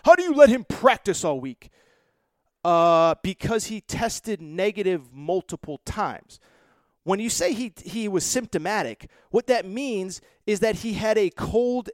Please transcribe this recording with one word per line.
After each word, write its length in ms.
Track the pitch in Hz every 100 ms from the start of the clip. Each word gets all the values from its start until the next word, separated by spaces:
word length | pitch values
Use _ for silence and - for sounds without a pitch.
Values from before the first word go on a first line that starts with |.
how 100 | -
do 80 | 359
you 120 | 359
let 160 | 285 277
him 140 | 247
practice 600 | - - 262 226 202 170
all 160 | 170 135
week?" 300 | 131 120 - _ _ _ _ _ _ _ _ _
Uh, 500 | 170 170 170 165 165 156
because 440 | 190 185 - 226 -
he 140 | 180
tested 600 | - - 233 - 226 196
negative 720 | 160 165 202 202 185 175 127
multiple 640 | 131 147 185 - 160 - 143 -
times. 540 | - 175 104 _ - _ _ _ _ _ _
When 160 | 170 196
you 100 | 226
say 220 | - 269
he, 200 | 233 247 -
he 240 | - 214 214
was 180 | 185 -
symptomatic, 840 | 254 233 170 165 208 131 107 - _ _
what 160 | 226 247
that 180 | 247
means 560 | 185 220 277 208 185 - _ _
is 140 | - 202
that 180 | 220 208
he 180 | 226
had 220 | 185 220 214
a 140 | 190
cold, 580 | - - 214 247 247 202